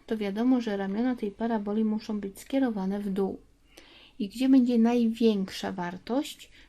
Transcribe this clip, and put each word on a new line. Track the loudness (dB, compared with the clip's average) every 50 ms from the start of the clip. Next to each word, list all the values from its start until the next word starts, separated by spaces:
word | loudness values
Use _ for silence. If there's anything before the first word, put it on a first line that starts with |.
| _
to | -6 -4
wiadomo, | -4 -4 -4 -2 0 2 2 4 2
że | 2 0 -2
ramiona | -2 -2 -2 -2 -2 0 -2 -2
tej | -2 -4 -6
paraboli | -6 -4 -4 -2 -2 -2 -2 -2 -2 0 0
muszą | 0 0 -2 -4 -6 -6 -6
być | -6 -8 -10 -12
skierowane | -10 -4 -2 0 0 0 0 -2 -2 -4 -4 -4
w | -4 -4
dół. | -2 -2 -2 -2 -2 -6 -14 _ _ _ _ _ _ -20 -20 -20 -20 -20 -20 -18 _ -8
I | -8 -8
gdzie | -4 0 4 6
będzie | 6 6 6 6 4 4
największa | 4 4 4 4 2 2 0 2 2 2 4 2 -2 -4 -6 -8 -8 -8 -6
wartość? | -6 -8 -8 -8 -10 -8 -4 -4 -4 -4 -4 -8 -16 -20 -20 -20 -20 -20